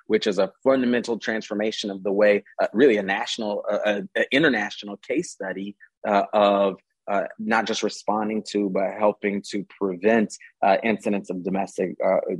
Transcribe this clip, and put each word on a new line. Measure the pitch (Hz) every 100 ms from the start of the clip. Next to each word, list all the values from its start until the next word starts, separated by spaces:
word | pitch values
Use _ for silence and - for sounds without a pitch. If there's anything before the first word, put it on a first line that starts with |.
| -
which | 107 110
is | 95
a | 95 -
fundamental | 135 135 123 123 107 113
transformation | - 110 - 104 107 - 104
of | 98
the | 98
way, | 98 104 104 - -
uh, | 95
really | 104 139 104
a |
national, | 95 101 123 - 107 101 107
uh, | 104 107 104 95 113
uh, | 107
international | 135 156 117 104 - 104 101
case | - 135 180
study, | - 95 92 101 - - _ -
uh, | 101 95
of, | 107 101 101 98 95 _ _ -
uh, | 101 87 -
not | 110 113 107
just | 107
responding | 107 - - 107 107 107 -
to, | 104 101
but | 92 95 101
helping | 104 - 104 101 -
to | 104 92 -
prevent, | 98 90 104 113 104 - - _
uh, | 101 98
incidents | 113 104 113 101 -
of | 95
domestic, | 90 95 95 - 92 -
uh, | 92 92 -